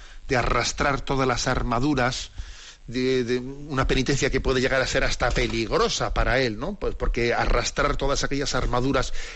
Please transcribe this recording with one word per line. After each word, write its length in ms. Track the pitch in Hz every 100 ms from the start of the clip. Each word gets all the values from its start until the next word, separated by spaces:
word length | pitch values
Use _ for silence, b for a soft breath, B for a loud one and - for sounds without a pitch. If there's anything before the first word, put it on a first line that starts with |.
| B B -
de 100 | 127
arrastrar 680 | - 123 113 - 147 135
todas 260 | - 135 131
las 180 | 120 135
armaduras, 840 | 135 117 120 147 135 123 - - B B B B B -
de, 360 | 120 127 127
de 160 | 120 123
una 480 | 127 139 147 135 127
penitencia 440 | 135 127 139 135
que 100 | 131
puede 220 | 131 131
llegar 180 | 127 131
a 60 | 123
ser 180 | 139
hasta 260 | 127 - 123
peligrosa 840 | 120 117 113 107 151 226 - 107
para 260 | - 110 127
él, 180 | 127 104
¿no? 180 | 170 208
Pues 180 | 120
porque 400 | - 120 - 117
arrastrar 600 | 110 113 117 - - 147 139
todas 280 | 139 135
aquellas 300 | 135 139 135
armaduras 580 | - 113 123 131 131 - B B